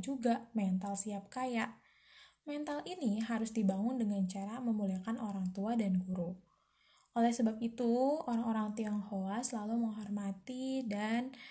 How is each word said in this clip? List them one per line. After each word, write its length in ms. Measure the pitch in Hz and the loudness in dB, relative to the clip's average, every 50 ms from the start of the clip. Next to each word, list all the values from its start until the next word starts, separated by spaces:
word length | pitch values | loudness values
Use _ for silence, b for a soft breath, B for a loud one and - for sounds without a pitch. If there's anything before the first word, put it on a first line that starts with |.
juga, 480 | 185 269 277 262 233 240 233 - - - - | -4 -4 -2 2 2 4 2 2 0 -4 -2
mental 400 | 226 202 190 185 185 185 202 202 | 0 2 2 2 2 0 0 0
siap 320 | 202 - 214 202 202 202 - | -2 -2 -2 -4 -6 -8 -8
kaya. 480 | - 254 254 262 247 226 220 233 - B B B B B B B B B B B B B _ - | -6 -4 -2 0 0 0 0 -2 -4 B B B B B B B B B B B B B _ -6
Mental 320 | 294 294 302 294 294 294 - 339 | -4 -4 -2 -2 -2 -4 -4 -6
ini 320 | 359 359 311 226 202 214 | -6 -2 0 2 2 2
harus 320 | 226 226 233 220 226 226 - | 0 0 0 0 -2 0 0
dibangun 480 | 233 214 190 190 190 202 233 262 254 | 2 4 4 4 2 2 0 0 2
dengan 240 | 226 208 202 196 190 | 0 2 2 2 0
cara 340 | 185 185 196 196 202 220 254 254 | 0 -2 -4 -6 -6 -6 -2 0
memuliakan 560 | 233 220 208 202 196 185 185 185 - 226 - | 0 0 2 2 0 0 -2 -2 -4 -4 -2
orang 320 | 226 208 196 190 185 185 185 | -2 -4 -2 -2 -2 -2 -2
tua 240 | - 196 220 233 | -2 0 0 2
dan 240 | 233 214 196 185 185 | 2 2 4 2 2
guru. 320 | 185 185 185 180 170 170 185 - - b b b b b b b b b b b b b - | 2 0 -2 -2 -2 -4 -4 -8 -12 b b b b b b b b b b b b b 2
Oleh 160 | 240 233 240 | 4 4 4
sebab 320 | 233 - 233 220 220 220 233 | 4 4 2 2 2 0 -2
itu, 560 | 233 226 - 247 233 233 240 254 269 294 - - | -4 -2 0 2 4 4 6 6 4 4 2 0
orang-orang 480 | - 233 226 233 226 226 220 214 214 208 | 0 0 0 2 2 2 2 0 0 -2
Tionghoa 640 | 220 220 214 208 208 196 190 208 196 190 190 202 220 262 | -2 -2 0 0 -2 -2 -2 -2 -2 -2 -2 0 0 0
selalu 400 | - - 226 208 214 226 233 233 | 0 -2 -2 -2 0 0 0 0
menghormati 960 | 226 214 214 214 202 202 208 202 196 196 - - - 254 254 262 262 262 262 254 | 0 -2 -4 -6 -4 -4 -2 -2 -4 -4 -6 -8 -10 -8 -4 -2 -2 -2 0 -2
dan, 480 | 226 208 202 208 214 226 233 247 262 269 B B B | -2 -2 -2 0 0 0 0 0 -2 -6 B B B